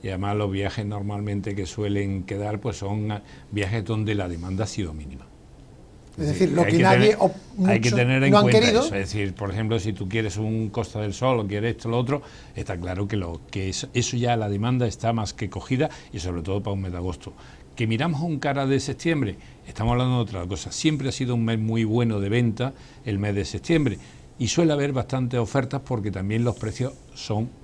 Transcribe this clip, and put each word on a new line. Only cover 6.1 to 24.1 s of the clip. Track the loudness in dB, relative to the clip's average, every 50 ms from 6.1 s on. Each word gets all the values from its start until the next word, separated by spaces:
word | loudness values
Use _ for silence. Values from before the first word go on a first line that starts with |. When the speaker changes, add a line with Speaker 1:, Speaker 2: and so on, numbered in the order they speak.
| -8 -4
Speaker 2:
Es |
Speaker 1:
Es | -2 -2
decir, | 2 2 2 4
Speaker 2:
decir, | 4
lo | 4 4
Speaker 1:
hay | 4
Speaker 2:
que | 6 6
Speaker 1:
que | 6
Speaker 2:
nadie | 8 8 8 8 6
Speaker 1:
tener, | 6 6
Speaker 2:
o | 4 2 2 0 -14 -14 -2 0 4 4
Speaker 1:
hay | 4 4
que | 4 4
Speaker 2:
muchos | 4 4
Speaker 1:
tener | 4 4 4 4 6
en | 8
Speaker 2:
no | 8 8
han | 8
Speaker 1:
cuenta | 8 8 8
Speaker 2:
querido. | 6 8 6 4 4
Speaker 1:
eso. | 2 0
Es | -2 -4 -2
decir, | -2 -2 -2 -2 -4
por | -4 -6 -4
ejemplo, | -2 -2 -2 0 0 0
si | 0 -2
tú | -4 -4 -6 -4
quieres | -2 -2 -2 -2 -2 -4
un | -2 -2 -2 -2 -2 -2
Costa | -2 -4 -4 -4 -4 -4
del | -4 -4 -4
Sol | 0 2 2 2 2
o | 0 -2
quieres | -2 -2 -2 -2 -2
esto | -4 -4 -2
o |
lo | 0 0
otro, | 0 0 -2 -4 -4 -10 -20 -20 -20 -16 -12
está | -12 -8 -6 -6 -6
claro | -4 -6 -4 -4 -4
que | -2 -2 -2
lo, | -4 -4 -8 -10 -12 -8
que | -6 -6 -4 -4
eso, | -4 -6 -8 -4 -2
eso | -2 -2 0 -2
ya | -2 0 2 2 0
la | 0 -2
demanda | -2 -2 0 0 2 2 0 0
está | -2 -2 -2 -2
más | 0 0 -2 -4 -6
que | -6 -8 -6
cogida, | -6 -8 -4 -2 0 0 0 -2 -2 -10 -18 -12 -10
y | -8
sobre | -6 -4 -4 -4
todo | -4 -2 -4 -4 -2
para | -4 -4
un | -4 -4
mes | -6 -6
de | -4
agosto. | -4 -4 -6 -6 -10 -16 -18 -18 -20 -20 -20 -20 -20 -20 -6
Que | -2 0
miramos | 0 0 0 0 0 0 -2
un | -2 -2 -4 -2
cara | -2 0 0 0 2
de | 2 2 2
septiembre, | 2 -2 -8 -2 0 0 2 2 0 -2 -4 -6 -12 -20 -20 -20 -20 -18
estamos | -8 -2 0 2
hablando | 2 2 2 2 2
de | 2
otra | 0 0 -4 -6 -4 -4
cosa. | -6 -6 -6 -8
Siempre | -8 0 0 2 2 2 -2 -4
ha |
sido | -2 -2 -2 0 0
un | 0 2
mes | 2 0 0
muy | 0 0 2 2 2
bueno | 2 2 2 2 2 2 0
de | 0 0
venta, | 2 2 2 2 2 0 -4 -4 -4 -10 -18 -20 -20 -12 -6
el | -4 -2 0
mes | 0 0 0
de | 0 -2
septiembre, | -2 -4 -8 0 2 2 4 4 2 0 -4 -10 -18